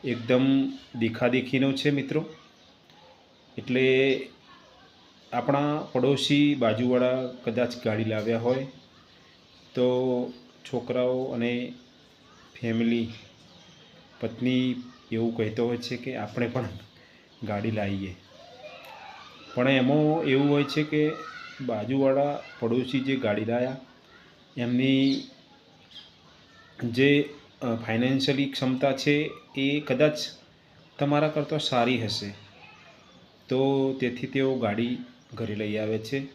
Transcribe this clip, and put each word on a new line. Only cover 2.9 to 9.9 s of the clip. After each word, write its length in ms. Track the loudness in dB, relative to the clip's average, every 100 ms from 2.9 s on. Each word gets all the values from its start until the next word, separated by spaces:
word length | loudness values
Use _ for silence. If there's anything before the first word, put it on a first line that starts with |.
| -20 -20 -20 _ _ _ -16
એટલે 680 | -2 2 4 6 4 2 -2 -16 -20 -20 -20 -20 -20 -20 -20 -20 -6
આપણા 560 | -4 0 2 2 -2 -2
પડોશી 640 | 0 2 2 2 4 4
બાજુવાળા 720 | 4 2 2 2 4 2 0 -4 -6
કદાચ 400 | -4 -2 -2 -2
ગાડી 200 | -2 -2
લાવ્યા 340 | 0 -2 0 0
હોય 260 | 0 0 -4 -12 -20 -20 -20 -20 -20 -20 -20 -20 -10
તો 580 | 0 2